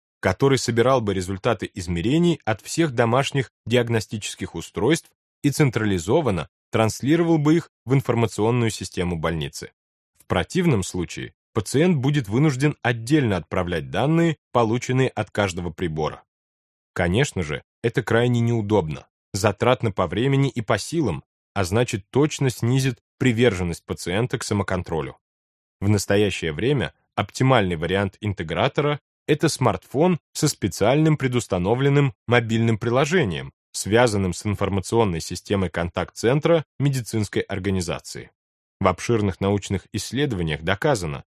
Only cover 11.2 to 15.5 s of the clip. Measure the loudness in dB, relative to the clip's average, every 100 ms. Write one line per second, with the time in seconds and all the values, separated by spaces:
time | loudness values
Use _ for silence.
11.2 | -14 -16 _ -6 -2 2 2 2 2 0
12.2 | 0 2 2 2 0 0 -2 -2 2 2
13.2 | 2 0 -2 -4 -2 -4 -4 -2 2 2
14.2 | 2 -2 _ 0 2 0 0 0 0 -2
15.2 | -4 0 0